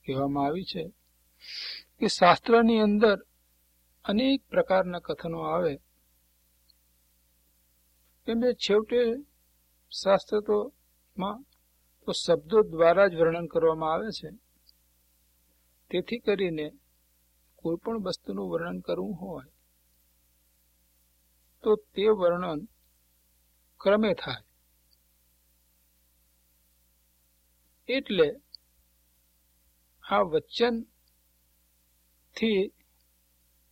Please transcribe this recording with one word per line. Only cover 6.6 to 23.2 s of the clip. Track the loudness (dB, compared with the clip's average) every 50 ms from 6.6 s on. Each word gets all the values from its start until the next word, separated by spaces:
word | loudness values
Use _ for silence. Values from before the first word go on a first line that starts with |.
| _ _ _ _ _ _ _ _ _ _ _ _ _ _ _ _ _ _ _ _ _ _ _ _ _ _ _ _ _ _ _ _ -6
કેમ | -4 -2 0
કે | 0 0 0
છેવટે | 0 0 2 2 2 2 2 0 0 2 0 -2 -4 -8 _ _ _ _ _ _ _ _ _ _ _ _ -16
શાસ્ત્ર | -12 -4 2 2 2 2 2 -2 -4 -4
તો, | 0 0 0 0 -2 -4 -10 _ _ _ _ _ _ _ -10
માં | -8 -6 -6 -8 -10 -16 _ _ _ _ _ _ _ _ _ _ _ -8
તો | -8
શબ્દો | -6 -4 0 0 0 0 0 2 2 2
દ્વારા | 2 2 2 4 4 6 6 6 4
જ | 4 4
વર્ણન | 2 2 2 2 -2 -4
કરવામાં | -4 -2 0 2 2 0 0 -2 -2 -2
આવે | -2 -4 -6
છે. | -10 -12 -14 -16 -18 -20 _ _ _ _ _ _ _ _ _ _ _ _ _ _ _ _ _ _ _ _ _ _ _ _ _ _ _ _ _ -6
તેથી | -6 -4 -4 -4 -8 -6
કરીને | -2 -2 -2 0 0 -2 -2 -4 -6 -8 -10 -16 _ _ _ _ _ _ _ _ _ _ _ _ _ _ _
કોઈ | _ -6 -6 -6
પણ | -4 -6 -6 -6 -6
વસ્તુનું | -6 -8 -8 -10 -10 -10 -8 -8 -6 -6
વર્ણન | -6 -6 -6 -6 -10 -10
કરવું | -8 -6 -6 -6 -6 -8 -8
હોય, | -10 -10 -12 -12 -14 -16 -20 _ _ _ _ _ _ _ _ _ _ _ _ _ _ _ _ _ _ _ _ _ _ _ _ _ _ _ _ _ _ _ _ _ _ _ _ _ _ _ _ _ _ 0
તો | 0 0
તે | 0 0 _ -4 0 2
વર્ણન | 2 2 4 2 0 0 0 -4 -6 -6 -8 -10 -14 _ _ _ _ _ _ _ _ _ _